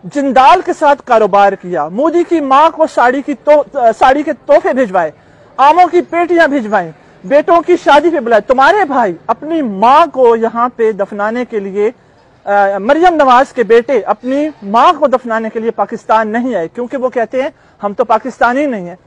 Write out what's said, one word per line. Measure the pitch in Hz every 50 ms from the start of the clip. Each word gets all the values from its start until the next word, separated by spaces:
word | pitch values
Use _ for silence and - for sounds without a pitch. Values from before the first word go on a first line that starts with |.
| _
जिंदाल | 180 - 285 269 277 233 262 254 285 339 381
के | - 349 339
साथ | - 320 285 285
कारोबार | - - - 240 220 220 196 180 202 202 202 196
किया, | 190 - 180 180 160 147 156
मोदी | 175 214 285 330 - 349 339
की | - 349 330
माँ | 294 269 269 277 302 330
को | 320 311 320 302
साड़ी | - 330 247 247 254 285
की | 262 - 285
तो-, | - _ 294 294 294 285 - - 285
साड़ी | 240 226 220 - 285 262 269 294 294
के | 311 294
तोहफे | - _ - 285 320 - 381 294
भिजवाए, | 247 262 202 185 185 170 156 - _ _ _ _ _ _ _ _ -
आमों | 262 285 311 349 359 339
की | 339 359
पेटियां | 262 - - 339 349 330 349 339 330 302
भिजवाई, | 277 285 220 208 202 202 175 160 160 _ _ _ _ _ -
बेटों | 185 262 294 302 381 339 339
की | 330 - 349 339
शादी | - 349 277 294 294 349
पे | 320 311
बुलाए। | 233 - 233 208
तुम्हारे | 208 - 262 247 269 302 359 427 381
भाई | 285 277 262 233 196 170 - _ -
अपनी | 233 - - 302 330 320
माँ | 294 233 202 190 208 240 269 302 339 330
को | - 254 262 233 233
यहाँ | 233 220 226 220 233 240 254
पे | 247 - 233 220 220
दफनाने | 185 196 - 214 202 202 214 226 247 247
के | 220 233 214
लिए, | 196 196 185 202 208 220 254 _ _ _ _ _ _ _ _ _ _
अ, | - 202 202 202 196 196 196
मरियम | 190 226 285 311 339 370 339
नवाज | 302 285 262 247 233 277 -
के | - - 233
बेटे | 190 226 233 233 - 285 240
अपनी | - - 208 - - 247 269 285 294 311 294 _ 208
माँ | 196 202 233 277 339 359
को | 285 302 277
दफनाने | 226 254 - 233 220 226 220 220
के | - 233
लिए | 220 233
पाकिस्तान | 220 - 202 196 - 208 _ - 220 220 226 214
नहीं | 208 233 240 262 240
आए, | 185 165 165
क्योंकि | _ - 240 240 - 277
वो | 240 254
कहते | - 254 226 214 - 254
हैं, | 262 311 - _ _ _ _ _
"हम | - 202 202
तो | - 247
पाकिस्तानी | 226 233 220 - 262 214 _ 262 233 240 269 302 294
नहीं | 247 208 180 175
है।" | 175 175 _